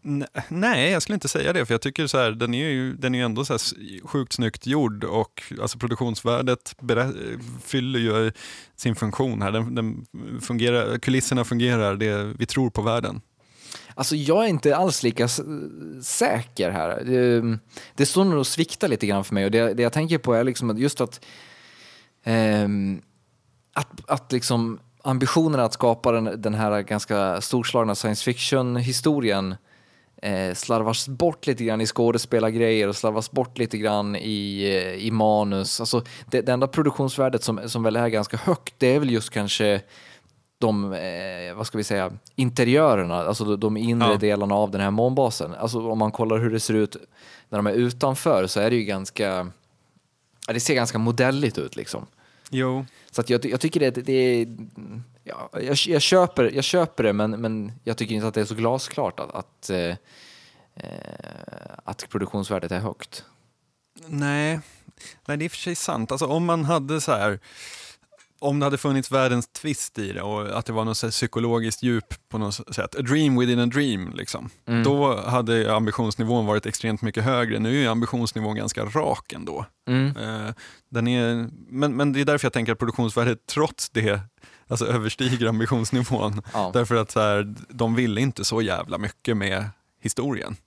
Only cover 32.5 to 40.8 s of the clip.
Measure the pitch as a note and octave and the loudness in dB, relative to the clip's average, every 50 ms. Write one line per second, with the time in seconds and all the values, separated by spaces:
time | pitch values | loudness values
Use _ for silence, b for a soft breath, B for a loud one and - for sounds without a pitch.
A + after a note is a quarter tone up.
32.5 | A2+ A2+ A2+ A2+ A2+ A2 G#2 G2+ G2+ - - A2+ G#2+ A2 A2 - - C3+ B2+ A#2+ | 2 4 4 4 4 4 2 0 0 0 -2 0 0 0 -4 -2 0 -2 -2 -2
33.5 | - - A#2+ A2 - A2 G#2+ G#2+ G#2 G#2 G#2 G#2 G2+ F#2+ - A2 G#2+ G#2 G2+ G2+ | -2 -4 -4 -2 -2 -2 0 2 2 2 0 0 -4 -4 -4 -2 -2 -2 -2 -4
34.5 | G2 G2 G2 G2 G2 F#2 F#2 F#2 F#2 F#2+ G2+ A2 A2+ A2 G#2+ G#2+ G#2+ G#2+ G#2 G2+ | -4 -2 0 2 2 2 0 -2 -6 -4 -4 -2 2 4 4 4 4 4 2 2
35.5 | G2+ F#2+ F#2+ - - - A#2 A2 - A#2+ A#2+ B B B B B - B2+ A2+ B2+ | 0 0 0 -2 -4 -4 -2 0 0 -2 -2 B B B B B 0 0 2 2
36.5 | B2+ B2 C3 C3 - E3 D#3 D3 C#3 - C#3 C3+ C3 - C3+ C3 B2+ A2+ - - | 2 2 2 0 2 2 2 2 2 2 -2 -2 0 2 0 2 2 0 -2 -2
37.5 | A2+ G#2 G#2+ A#2 - A#2+ A2+ A2+ G#2+ A#2 A#2+ A#2 A2+ G#2+ G#2 - - A2+ - - | -4 -4 -4 -6 -4 0 0 2 2 2 2 2 2 0 0 -2 -4 -4 0 0
38.5 | F3 - - - - _ C#3 B2 B2+ D3 D3+ C3+ A#2+ A2 G#2+ - - A2 G2+ G2+ | 0 0 0 -12 -2 _ 4 4 6 4 4 2 0 0 -2 -2 -4 -4 -2 -2
39.5 | - - G#2+ G#2 G2+ G2 - B B B B B B B B B _ _ _ _ | 0 2 2 2 2 2 0 B B B B B B B B B _ _ _ _
40.5 | _ _ - A2+ G#2+ G#2 | _ _ 0 2 2 2